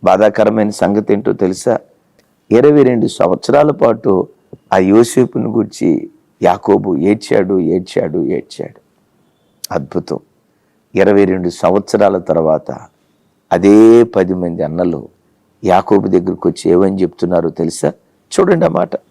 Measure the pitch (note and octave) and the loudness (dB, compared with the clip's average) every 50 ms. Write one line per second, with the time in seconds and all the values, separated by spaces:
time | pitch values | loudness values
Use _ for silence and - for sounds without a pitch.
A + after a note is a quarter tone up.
0 | - F#2 F#2 F#2 G#2+ G#2+ G2+ - G#2+ G#2+ G#2+ A2 G#2+ G#2 G#2 - - F2 G2+ G#2 | 2 2 2 4 4 2 2 2 0 0 2 0 -2 -2 -2 -2 -2 0 0 -2
1 | G#2 - G#2 G2+ - G#2 G2+ F2+ G2+ F#2 F#2+ - - B2 A2+ - - _ _ _ | 0 0 -2 -2 0 -4 -4 -2 -2 -4 -4 -4 -4 -4 -4 -4 -6 _ _ _
2 | _ _ _ _ _ _ _ _ _ _ - A2+ C3 D3 D3 D3 C#3 B2+ B2 A#2 | _ _ _ _ _ _ _ _ _ _ 2 4 4 4 4 4 4 2 2 0
3 | - - - - - F2 F#2 - - - - C#3+ D3+ D3+ - - - A#2 A2+ A2+ | -2 -4 -2 -2 0 0 0 -2 -4 0 0 2 2 0 0 0 0 0 0 -2
4 | - - G2 F#2 - - _ _ _ _ - - _ _ - F#2+ F#2 F#2+ G2 A2 | -2 -2 0 0 -2 -4 _ _ _ _ -20 -20 _ _ 0 0 2 4 4 4
5 | A#2+ A#2 - - B2+ A#2 - - - A2+ G#2+ A#2 G#2 - - - - - - - | 4 2 2 0 0 0 -2 -6 -6 -4 -2 -4 -4 -4 -6 -4 -2 -2 -2 -2
6 | - - _ _ _ _ _ _ - F2+ F2+ F#2+ - - G2+ F2 - G2+ F2+ C#2 | -4 -8 _ _ _ _ _ _ -2 -2 -2 0 2 2 2 2 2 -2 -4 -2
7 | D2+ F#2+ G#2 A2 - - - A2 F#2+ F#2 G2+ F#2+ F2 D#2+ E2+ F#2 F2+ - - - | 0 0 -2 -2 -2 -2 -2 -2 0 0 -2 -2 0 0 -2 -2 -4 -6 -6 -6
8 | F2 E2 D2+ F2+ D2+ - - C#2+ - _ - - - D#2 - _ _ _ _ _ | -4 -4 -4 -6 -4 -4 -6 -8 -8 _ -14 -14 -14 -14 -14 _ _ _ _ _
9 | _ _ _ _ _ _ _ _ _ _ _ _ _ - - F2 C#2 C#2 - F2 | _ _ _ _ _ _ _ _ _ _ _ _ _ -8 -8 -8 -8 -6 -8 -10
10 | D#2+ - E2 - _ _ _ _ _ _ _ _ _ _ _ _ _ _ _ F#2 | -8 -6 -10 -10 _ _ _ _ _ _ _ _ _ _ _ _ _ _ _ 0
11 | F#2+ G2+ G#2 G2+ G2+ F#2 F#2 F#2+ F2+ F2 E2+ - - F2+ F#2 G2+ G2 - - G#2+ | 2 4 4 4 2 2 0 -2 -4 -6 -6 -2 -2 0 0 0 -2 -2 0 2
12 | G#2 G2 G2 F#2 E2+ - D#2 E2 D#2+ D#2+ D#2 D2+ - - C2+ - - - _ _ | 2 2 2 0 -2 -2 -2 0 0 0 0 -2 -4 -8 -16 -16 -16 -20 _ _
13 | _ _ _ _ _ _ _ _ _ _ - F2+ F2 G2+ G2+ G#2+ A2 A2+ A2+ A#2 | _ _ _ _ _ _ _ _ _ _ -4 2 4 6 6 8 8 8 8 6
14 | A#2 A2+ - G2+ F#2+ F2+ F#2+ F#2 F2+ F2 E2+ E2+ D#2 D2+ D#2 E2+ F2+ F2 E2 C#2+ | 4 2 0 -2 -2 -2 -2 -6 -6 -6 -6 -6 -6 -6 -4 -4 -4 -4 -4 -6
15 | - - _ _ _ _ _ _ _ _ _ _ - G2+ F2+ F#2 G2 - G#2+ G2 | -10 -16 _ _ _ _ _ _ _ _ _ _ -2 0 0 0 2 2 0 0
16 | F#2+ F#2+ F#2+ F#2 F2 F#2 F2+ - - F2+ - - - E2+ E2+ F2+ G2 F#2+ G2 F#2+ | 0 2 0 0 0 -2 -8 -4 -4 -4 -4 -2 -2 0 0 2 2 0 0 -2
17 | F#2+ E2 - _ - F2 F2+ E2+ E2 E2+ D#2 - E2+ E2 E2 - - - - _ | -4 -4 -4 _ -6 -2 -2 -2 -2 -4 -6 -6 -6 -6 -6 -4 -4 -4 -4 _
18 | _ _ _ _ _ _ - - F#3+ F3+ G3+ E3 E3+ F3+ E3+ E3 F3 F3 - - | _ _ _ _ _ _ -2 -2 0 2 2 0 0 0 0 -2 -4 -4 -6 -12
19 | _ _ | _ _